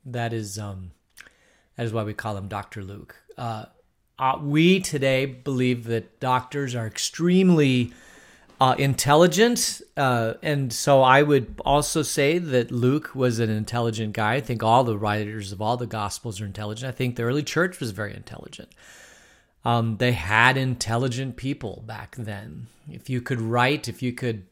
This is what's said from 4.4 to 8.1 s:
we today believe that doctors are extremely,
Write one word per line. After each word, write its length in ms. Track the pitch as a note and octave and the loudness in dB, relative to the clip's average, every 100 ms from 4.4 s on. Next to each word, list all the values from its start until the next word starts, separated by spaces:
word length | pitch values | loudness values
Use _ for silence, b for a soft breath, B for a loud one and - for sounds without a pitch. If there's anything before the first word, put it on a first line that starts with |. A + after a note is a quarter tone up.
we 380 | C#3+ D3+ E3+ F#3+ | 0 4 6 4
today 460 | F#3+ D3 C3+ C3 C3+ | 0 -2 0 0 -2
believe 580 | B2 C#3+ C3 B2+ B2 | -6 -6 0 0 0
that 360 | A2+ A2+ - _ | -2 -4 -6 _
doctors 520 | B2+ B2+ - C#3+ C3+ | -2 0 -2 -6 -6
are 140 | B2 A2 | -4 -6
extremely, 1080 | - - - F3 F3+ F#3+ E3 C#3 B2+ A#2+ B B | -6 -6 -2 2 6 6 6 6 4 0 B B